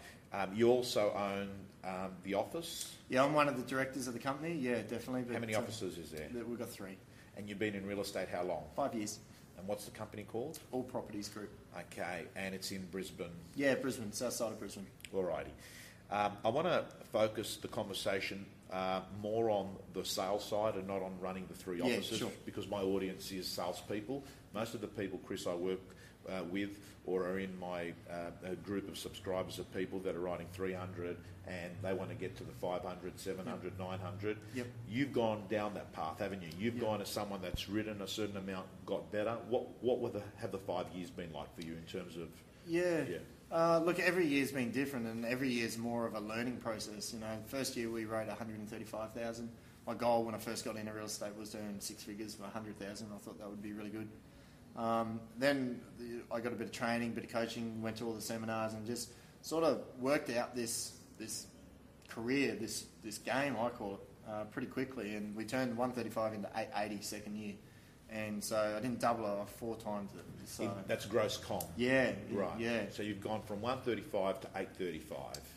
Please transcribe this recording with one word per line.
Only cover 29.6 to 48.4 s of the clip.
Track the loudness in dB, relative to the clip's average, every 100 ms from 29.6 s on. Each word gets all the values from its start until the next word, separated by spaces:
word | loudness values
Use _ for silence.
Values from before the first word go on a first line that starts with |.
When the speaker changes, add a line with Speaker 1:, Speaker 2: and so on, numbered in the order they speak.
| -4
Speaker 1:
people | -2 0 0
that | 0 0
are |
writing | 0 -2 -4
three | -2 -2
hundred | 0 -4 -4 -4 -4 -8 -12 -8
and | -6 -6 -4
they | 0
wanna | 0 0
get | -4 -4 -6
to |
the | -10
five | -4 -2 0
hundred, | -2 -4 -6 -6
seven | -4 -4 -4
hundred, | -4 -4 -4
Speaker 2:
Yep. |
Speaker 1:
nine | -4 -2
hundred. | -4 -2 -2 -2 -4
Speaker 2:
Yep. | -4 -4 -6 -4
Speaker 1:
You've | 0 2
gone | 4 4 2 2
down | 0 2
that | -2 -6
path, | -4 -4 0
haven't | -2 -2
you? | -6 -2
You've | 0 2
Speaker 2:
Yep. |
Speaker 1:
gone | 2 2
as | 0
someone | -2 -2 -2
that's | -2 -2 0
written | 0 0 -2
a | -4
certain | 0 0 -2
amount, | -4 -4 -6 -10 -2
got | -2 0
better. | 0 2 0 2
What, | 2 0 0
what | 4 4
were | 4
the, | -2 -4 -6
have | -4
the | -2
five | 0 0 0
years | -4 -6
been | -6 -6
like | -6 -8 -6
for | -6
you |
in | -6 -6
terms | -6 -6 -6
of | -8 -10 -18 -14 0
Speaker 2:
Yeah. | 2 4 4 2
Speaker 1:
Yeah. | -2 -6 -14 0
Speaker 2:
Uh, | 6 8 8
look, | 6 6
every | 6 6 6
year's | 6 4
been | 2 2
different, | 2 2 0 -2
and | -2 0
every | 2 4
year's | 4 2 0
more | 0 0 0
of |
a | 0
learning | -2 0 0 0
process. | -2 -2 -4 -6 -6
You | -4
know, | -4 -4 -4
first | -2 0 0
year | 0
we | 0 0
wrote | 0 0
a |
hundred | -2